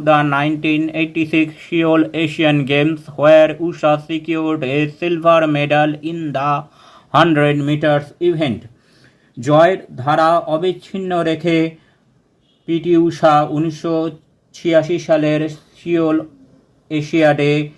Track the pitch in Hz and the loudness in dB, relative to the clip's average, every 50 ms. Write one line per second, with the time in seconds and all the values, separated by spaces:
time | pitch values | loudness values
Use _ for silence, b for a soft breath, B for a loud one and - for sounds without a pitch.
0 | 151 156 156 147 147 147 143 139 143 151 156 151 151 160 156 156 156 160 160 160 | 0 2 2 2 2 0 0 0 -2 -2 -2 -2 -2 -2 -2 0 -2 -2 -4 -4
1 | 160 160 160 170 160 156 170 160 156 156 156 - - - 175 165 165 160 160 160 | -6 -4 -4 -4 -4 -2 0 0 0 -2 -4 -12 -12 -6 -4 -2 0 2 2 2
2 | 156 156 156 156 165 147 151 - 165 151 147 147 139 123 139 143 147 156 160 151 | 0 0 -2 -4 -4 -4 -2 0 0 2 2 0 0 0 0 0 0 0 -2 -4
3 | - - - - 139 151 156 156 156 156 151 147 170 170 165 - - 151 151 147 | -8 -12 -6 0 4 6 6 6 6 4 0 -2 -6 -6 -6 -2 -2 0 0 0
4 | 151 - 165 156 156 165 165 160 160 156 156 151 151 127 135 147 151 147 147 - | -2 -6 -8 -8 -6 -4 -4 -4 -2 -2 -4 -4 -4 -2 -2 -2 -2 -2 -4 -6
5 | 175 175 175 165 160 170 165 165 160 156 147 143 147 143 147 151 151 151 151 147 | -4 -4 -4 0 2 4 4 4 4 2 0 0 0 0 2 2 2 0 -2 -4
6 | 147 160 170 170 160 151 135 135 139 147 147 143 147 b b b b b b b | -8 -10 -8 -8 -8 -6 -6 -4 -2 -2 -2 -4 -6 b b b b b b b
7 | b b b 139 165 175 160 147 147 147 147 147 143 143 151 147 151 156 147 143 | b b b 2 4 4 4 4 2 2 2 0 0 -2 -2 0 0 2 0 0
8 | 147 - - - 175 175 170 156 160 135 110 87 - - _ b b b b b | -2 -4 -8 -4 -2 -2 0 0 -2 -4 -4 -6 -10 -14 _ b b b b b
9 | b b b b b b b - 117 139 147 151 165 180 190 185 - - 147 131 | b b b b b b b -8 -2 2 4 6 6 4 2 0 -6 -12 -14 -8
10 | 123 143 151 160 160 160 170 170 - 156 156 156 175 185 175 - - - - 190 | -4 -2 0 2 2 2 2 0 0 -2 -4 -4 -2 -4 -4 -6 -10 -12 -10 -8
11 | 190 185 180 175 170 160 160 156 156 170 165 160 160 165 160 b b b b b | -6 -4 -4 -2 -2 -2 -4 -4 -2 0 0 0 0 -2 -4 b b b b b
12 | b _ _ _ _ _ _ _ _ _ _ _ _ - 165 165 151 175 175 165 | b _ _ _ _ _ _ _ _ _ _ _ _ -6 -4 -4 0 2 2 4
13 | 170 170 156 - - 160 147 147 151 - 156 147 160 165 151 151 - 170 165 160 | 4 2 0 2 2 4 4 4 2 0 -2 -4 -4 -4 -4 -6 -6 -4 -4 -4
14 | 160 165 156 - _ _ _ _ _ _ - - - 175 165 160 151 160 175 165 | -4 -6 -8 -12 _ _ _ _ _ _ -16 -8 -2 0 2 2 2 0 -2 -4
15 | 156 - 160 151 151 151 151 151 156 156 151 - _ _ _ _ - 175 170 165 | -2 0 0 0 2 0 0 0 -2 -6 -8 -12 _ _ _ _ -8 -4 -2 0
16 | 165 156 156 160 156 - _ _ _ _ _ _ _ _ _ _ _ - 156 151 | 0 0 0 -2 -4 -6 _ _ _ _ _ _ _ _ _ _ _ -8 -6 -6
17 | 147 - - 165 160 151 147 147 147 147 147 151 151 147 b | -6 -2 0 2 4 4 2 2 2 0 0 0 -2 -6 b